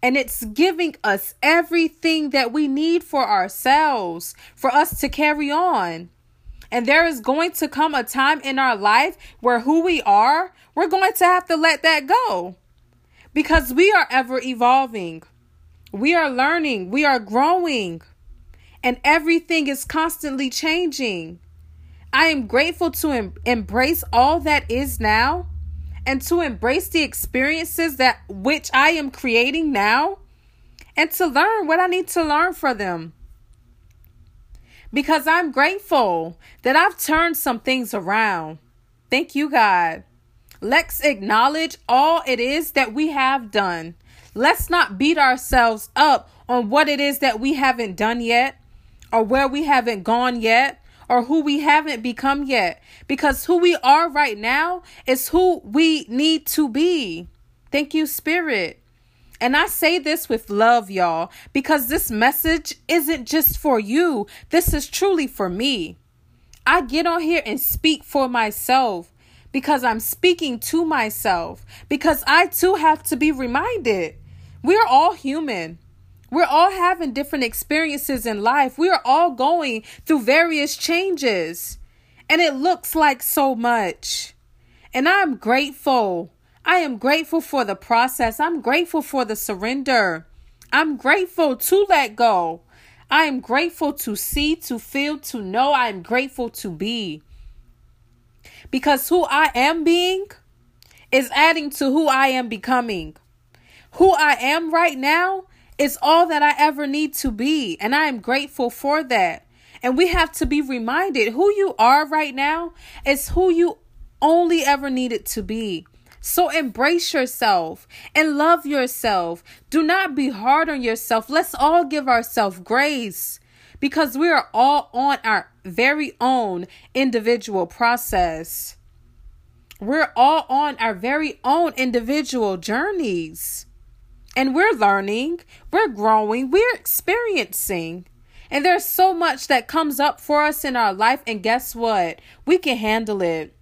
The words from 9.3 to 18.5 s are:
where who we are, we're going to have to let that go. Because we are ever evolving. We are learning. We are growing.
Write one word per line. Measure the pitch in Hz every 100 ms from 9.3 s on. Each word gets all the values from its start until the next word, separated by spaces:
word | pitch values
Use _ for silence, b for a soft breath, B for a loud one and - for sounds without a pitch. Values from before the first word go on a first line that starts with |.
| B
where | 240 240
who | 240 320
we | 339 330
are, | - 202 233 302 359 b b -
we're | 339
going | 370 381
to | -
have | 359 359 349
to | 330
let | 320 311
that | 320 311 269
go. | 381 480 196 180 185 _ _ _ _ b b b
Because | - 302 311 -
we | 254 381
are | 415 311
ever | 254 247 262
evolving. | 247 247 240 262 269 220 175 165 - _ _ _ _ _ _
We | 202 262
are | 339 311
learning. | 247 269 339 302 226 180
We | 247 294
are | 262
growing. | 202 220 285 370 349 262 190 165 - _ - - -